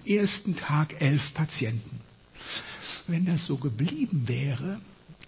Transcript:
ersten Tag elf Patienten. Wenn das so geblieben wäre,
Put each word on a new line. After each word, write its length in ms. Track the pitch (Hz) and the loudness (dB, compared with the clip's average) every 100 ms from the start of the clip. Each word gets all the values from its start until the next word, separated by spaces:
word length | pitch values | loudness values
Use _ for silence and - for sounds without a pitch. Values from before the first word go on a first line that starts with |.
| - | 2
ersten 500 | 208 202 - - 175 | 4 4 2 -2 -2
Tag 460 | - 151 151 - | 2 2 2 2
elf 320 | 139 147 - | 4 4 2
Patienten. 640 | - 156 - 113 117 - - - - - - - - - - - - - | -2 -2 0 0 -2 -6 -12 -14 -20 -20 -16 -12 -10 -10 -12 -10 -8 -2
Wenn 180 | 170 180 | 2 4
das 220 | 170 - | 2 0
so 100 | 135 | 0
geblieben 680 | 143 110 165 302 254 151 117 | 0 2 0 2 0 2 2
wäre, 520 | 123 139 127 170 208 - - - - | 0 0 0 -2 -6 -10 -20 -20 -16